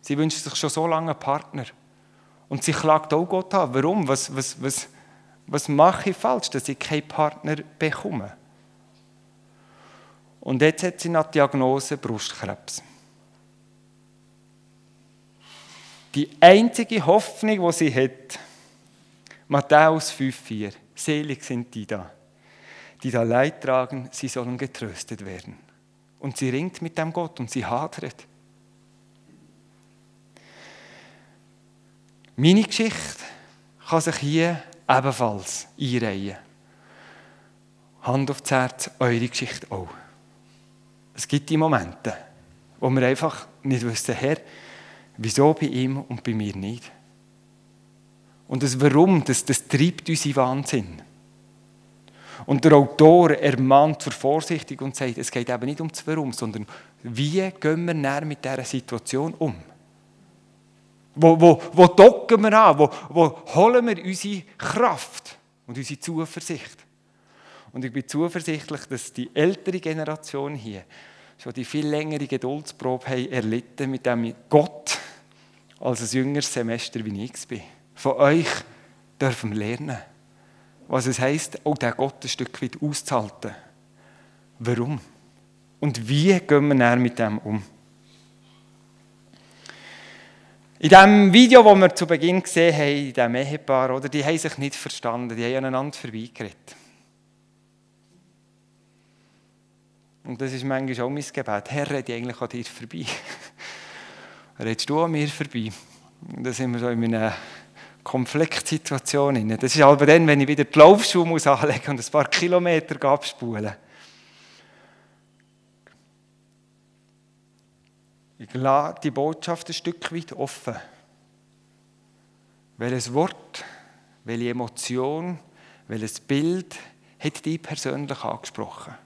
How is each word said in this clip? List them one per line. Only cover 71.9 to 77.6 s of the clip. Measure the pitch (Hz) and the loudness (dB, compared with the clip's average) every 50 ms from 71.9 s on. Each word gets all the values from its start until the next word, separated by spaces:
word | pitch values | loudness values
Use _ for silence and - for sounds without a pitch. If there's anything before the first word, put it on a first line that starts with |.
| 147 147 156 156 156 147 143 | -4 -4 -4 -6 -6 -8 -6
Geduldsprobe | 135 139 131 123 127 139 147 151 - - _ - 127 127 127 - | -6 -6 -6 -6 -6 -8 -8 -10 -14 -18 _ -6 -4 -4 -4 -6
haben | - 135 127 123 - | -6 -6 -6 -6 -4
erlitten | 131 131 107 110 110 120 120 - - - 143 135 | -4 -4 -4 -2 -4 -4 -6 -10 -10 -8 -8 -6
mit | 135 127 - | -6 -4 -2
dem | 127 120 117 117 113 107 - - _ | -2 -2 -2 -2 -6 -8 -12 -10 _
Gott | - 151 147 - - - - - - - - - - - _ _ _ _ _ _ _ _ _ _ _ _ | 4 4 4 4 -4 -12 -8 -8 -8 -8 -8 -16 -20 -20 _ _ _ _ _ _ _ _ _ _ _ _
als | - 127 127 113 | -4 -4 -4 -4
ein | 117 110 110 131 | -4 -4 -2 -2
jüngeres | 131 139 143 147 139 - | -2 -2 -2 -4 -4 -4
Semester, | - 131 120 113 117 117 - - - 117 110 | -4 -4 -4 -4 -4 -6 -8 -10 -10 -8 -8
wie | 107 101 98 107 | -8 -8 -8 -8
ich | 123 - | -10 -12
es | - - | -14 -14
bin. | _ 127 107 | _ -12 -14